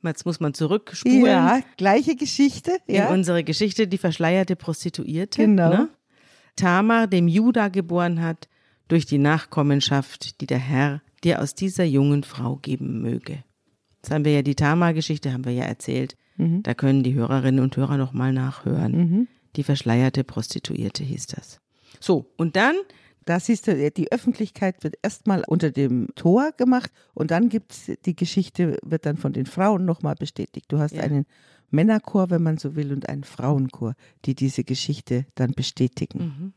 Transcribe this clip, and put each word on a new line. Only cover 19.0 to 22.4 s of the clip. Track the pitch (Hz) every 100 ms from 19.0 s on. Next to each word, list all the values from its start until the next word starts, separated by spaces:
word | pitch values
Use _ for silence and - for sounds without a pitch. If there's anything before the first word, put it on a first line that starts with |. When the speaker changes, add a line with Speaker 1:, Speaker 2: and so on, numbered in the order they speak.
| 175 180 240 _ _ -
Speaker 1:
Die |
verschleierte | 143 139 - 117 131 131
Prostituierte | 131 - 110 - - - 101 -
hieß | 143 - -
das. | - - - _ _ _ -
So, | - 170 -
und | _